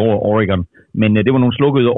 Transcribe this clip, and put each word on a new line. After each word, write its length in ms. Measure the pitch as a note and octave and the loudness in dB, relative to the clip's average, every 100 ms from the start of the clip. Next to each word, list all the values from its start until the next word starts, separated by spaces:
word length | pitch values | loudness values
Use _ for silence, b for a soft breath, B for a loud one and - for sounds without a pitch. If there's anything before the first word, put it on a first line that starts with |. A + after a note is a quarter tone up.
| A2 | 0
år, 80 | G#2 G#2 | 0 0
Oregon. 300 | G#2+ G2 F#2 F2 b b - | 0 0 -2 -4 b b -2
Men, 80 | A2 G#2+ | 0 2
øh, 80 | |
det 80 | G#2+ | 2
var 100 | C3 | 2
nogle 160 | B2 B2 | 0 0
slukkede 320 | C#3+ C#3 A#2+ | 0 0 0